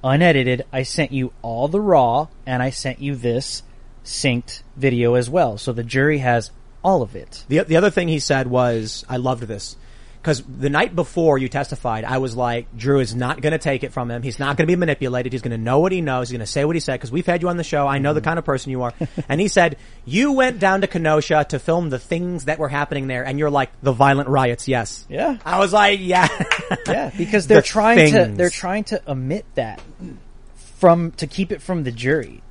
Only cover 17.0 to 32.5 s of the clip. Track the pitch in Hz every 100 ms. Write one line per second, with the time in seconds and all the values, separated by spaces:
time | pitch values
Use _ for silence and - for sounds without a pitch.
17 | 123 139 180 170 175 175 170 151 139 139
18 | 143 151 151 165 156 135 - 127 123 -
19 | - - - 143 202 - 165 143 - -
20 | - 160 285 262 254 233 190 196 196 180
21 | 160 151 143 151 147 143 - 170 165 127
22 | - 170 180 175 131 156 151 143 143 143
23 | 135 127 131 139 151 143 131 - 139 120
24 | 139 139 135 139 127 120 - 123 107 -
25 | - 143 294 247 - 180 196 208 202 202
26 | 185 180 160 - - - - 185 - 175
27 | 139 202 175 208 151 208 - - 214 233
28 | 156 202 170 185 175 - 180 202 208 214
29 | - 135 127 190 - - 110 - - -
30 | 180 127 - - - - - - 180 170
31 | 165 - 147 - 190 185 - 180 131 117
32 | 123 156 95 58 -